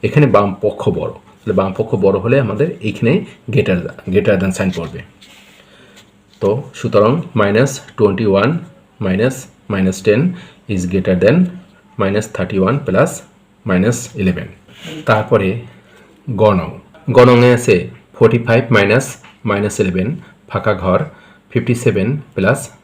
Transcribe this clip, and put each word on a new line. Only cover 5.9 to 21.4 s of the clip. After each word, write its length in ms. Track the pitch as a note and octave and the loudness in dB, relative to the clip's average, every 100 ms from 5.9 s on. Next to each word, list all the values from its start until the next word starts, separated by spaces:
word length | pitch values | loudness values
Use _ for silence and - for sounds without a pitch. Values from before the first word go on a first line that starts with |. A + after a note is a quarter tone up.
| - _ _ _ _ | -20 _ _ _ _
তো 220 | G2+ A#2+ - | -2 -2 -6
সুতরাং 480 | - A#2+ G#2 G#2+ D3+ - G#2+ | -8 -2 2 2 0 -4 -2
মাইনাস 440 | G2+ G#2+ C#3 - - - | 2 2 0 -2 -16 0
টোয়েন্টি 300 | G#2 G2 A2 | 0 2 0
ওয়ান 320 | G2 A#2 E3+ - - _ _ | 2 2 -2 -8 -20 _ _
মাইনাস 460 | G2 F#2+ B2 C3 - _ _ | -4 0 -2 -2 -16 _ _
মাইনাস 320 | G2+ F#2+ F#2 | -2 -2 0
টেন 300 | - G#2+ F3 F3+ - - - | 0 2 0 -4 -16 -20 -8
is 140 | G2 | -6
greater 320 | F2+ F#2+ F#2 F2+ | -2 -2 0 2
than 200 | F#2+ D#3+ F3+ - - _ _ - | 4 4 2 -4 -20 _ _ -4
মাইনাস 300 | G2 G#2 G#2+ | -2 -2 -4
থার্টি 240 | - F2+ G2 | -8 -4 0
ওয়ান 200 | F#2+ C#3+ - | 0 0 0
plus 240 | F#2+ E3 - - _ _ _ - | 0 0 -2 -18 _ _ _ -2
মাইনাস 420 | F#2 G#2 A#2 - | 0 0 -2 -8
ইলেভেন। 320 | - F#2 E2+ - - _ - - - - | -4 -4 -4 -8 -18 _ -20 -16 -8 0
তারপরে 540 | A2 G#2+ A2+ F#2+ A#2 - - _ _ _ _ - G2+ | 0 2 0 0 -4 -10 -20 _ _ _ _ -10 2
গ 60 | G#2+ | 4
নং, 180 | F#2+ D#2+ - - - - | 2 -2 -12 -20 -12 2
গ 80 | A#2 | 6
নংয়ে 340 | B2 A#2+ A#2+ | 8 8 6
আছে 360 | A#2+ B2 F#2 - - _ | 4 2 0 0 -16 _
ফর্টি 240 | - A#2 A#2+ | 2 4 4
ফাইভ 260 | A#2 A#2 - | 2 0 2
মাইনাস 460 | A2 G2+ A#2 C3+ - - _ | 2 4 2 0 -14 -20 _
মাইনাস 360 | A2+ G2+ G#2 - | -4 -2 -2 -2
ইলেভেন, 360 | F#2+ F2+ G2+ E3+ - _ _ | -2 -2 -4 -6 -12 _ _
ফাঁকা 260 | G#2 A2 | -4 -2
ঘর, 260 | F#2+ F#2 F2+ - - - _ | -2 0 0 -2 -12 -20 _